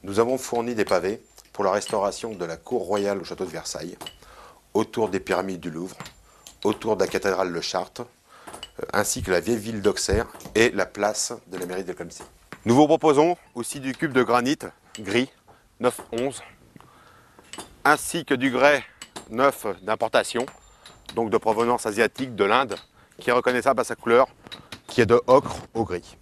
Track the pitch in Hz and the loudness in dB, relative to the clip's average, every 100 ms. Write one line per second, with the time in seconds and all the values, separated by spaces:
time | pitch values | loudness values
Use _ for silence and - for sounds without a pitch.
0 | 95 98 117 127 - 120 117 117 101 95 | -2 2 2 0 -2 -4 -4 -2 0 2
1 | 90 113 _ - _ - 101 101 - 110 | 0 -6 _ -20 _ -4 0 0 0 -2
2 | 101 92 117 104 85 82 - 123 87 101 | -2 -4 -10 -8 -8 -10 -6 -6 -2 -2
3 | 101 98 87 85 92 80 - - 82 90 | 0 -4 -6 -10 -8 -8 -10 -10 -10 -14
4 | - - - - - - _ 101 110 - | -18 -20 -20 -20 -20 -20 _ -2 -2 -2
5 | 107 95 92 90 95 92 85 80 92 - | -2 -2 -2 -2 -2 -6 -8 -8 -10 -12
6 | - - _ _ - - 104 104 110 104 | -18 -20 _ _ -20 -4 -4 -2 -2 0
7 | 92 95 101 92 92 85 - 92 95 - | 0 0 0 0 -2 -2 -4 -6 -6 -12
8 | 120 _ _ - - - - - - - | -16 _ _ -20 -20 -18 -20 -12 -4 -2
9 | 101 - 90 90 87 117 101 113 98 - | -2 -4 0 0 2 -2 -2 0 0 0
10 | - 101 117 - - 107 117 98 92 - | 0 -2 -2 -10 -4 2 4 2 -4 0
11 | 101 107 - 117 _ 92 90 92 92 90 | -2 -2 -6 -8 _ -12 -8 -8 -8 -10
12 | 85 - - _ _ - 104 120 151 156 | -12 -14 -20 _ _ -10 2 6 6 6
13 | 156 139 160 175 - - 117 147 135 127 | 4 4 4 2 -8 -10 -10 -8 -8 -4
14 | 160 131 117 120 120 - 95 - _ - | 0 2 4 2 2 -2 -6 -16 _ -14
15 | 98 107 131 _ _ - _ _ 123 - | -2 0 0 _ _ -20 _ _ -2 -2
16 | - 117 131 131 - - _ - - _ | -8 -4 -4 -6 -18 -20 _ -20 -20 _
17 | - - _ - - - - - - 151 | -20 -20 _ -20 -20 -18 -18 -2 2 2
18 | - 175 151 131 135 123 139 143 - _ | 0 -8 -2 0 0 4 4 4 -2 _
19 | - - - 113 139 - 110 90 92 110 | -20 -20 -12 2 2 2 -8 -8 -4 -2
20 | 113 127 101 117 131 - _ _ - - | 2 2 2 -4 -6 -10 _ _ -20 -20
21 | - - 117 101 110 107 117 123 113 104 | -10 -4 0 0 2 0 2 0 -2 0
22 | 110 - 131 113 101 117 131 95 - _ | 0 0 -10 0 2 4 2 -6 -12 _
23 | _ - - 120 123 123 120 127 - 113 | _ -10 0 2 2 0 2 0 -2 -4
24 | - 117 131 - - - - - - - | 4 4 4 0 -20 -20 -20 -20 -6 2
25 | 110 120 - 131 147 - - 113 113 - | 6 4 6 4 4 -12 -10 -6 -4 -4
26 | - - | -10 -20